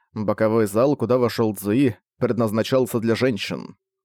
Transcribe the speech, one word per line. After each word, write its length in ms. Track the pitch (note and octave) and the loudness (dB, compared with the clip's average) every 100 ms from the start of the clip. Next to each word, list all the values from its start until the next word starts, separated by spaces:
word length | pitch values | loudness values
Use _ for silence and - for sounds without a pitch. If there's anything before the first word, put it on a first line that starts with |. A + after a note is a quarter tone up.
| _ | _
Боковой 500 | A2 G#2 G#2 A2 A2+ | -6 -4 0 2 2
зал, 320 | G#2+ G#2+ C#3 C#3 | 2 2 2 0
куда 220 | A2 B2+ | 0 2
вошел 360 | A#2+ - A2 | 0 0 -2
Цзуи, 440 | G2 G2 A#2 C3+ - _ - | -2 0 2 2 0 _ -4
предназначался 800 | A#2+ A2+ A2+ A2 G#2 C3 B2 A#2+ | -2 0 0 0 0 0 0 -2
для 140 | A2+ | 0
женщин. 640 | G#2+ B2+ G2+ - D2 - - _ _ | 0 0 -2 -6 -10 -12 -20 _ _